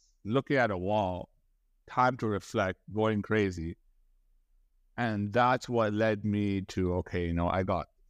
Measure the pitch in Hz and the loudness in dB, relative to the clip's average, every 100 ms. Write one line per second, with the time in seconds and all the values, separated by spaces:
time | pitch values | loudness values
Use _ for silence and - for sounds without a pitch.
0 | _ _ 98 131 - 139 113 90 92 107 | _ _ -2 -2 2 2 2 0 0 0
1 | 92 90 - _ _ _ _ _ - - | 0 -4 -12 _ _ _ _ _ -6 2
2 | 127 127 110 98 - 113 92 95 - 104 | 2 2 -2 -2 -2 -2 -2 -4 -8 -2
3 | 110 107 - 110 98 87 82 - _ _ | 0 0 0 2 2 0 -8 -10 _ _
4 | _ _ _ _ _ _ _ _ _ - | _ _ _ _ _ _ _ _ _ -6
5 | 120 101 104 117 123 127 - 117 107 104 | -4 -2 0 2 4 2 0 0 0 2
6 | 110 104 104 104 101 98 95 95 90 90 | 2 2 0 0 0 -2 -2 -2 0 -2
7 | - 90 85 85 85 92 95 87 - _ | -2 -4 -2 0 0 0 0 -4 -4 _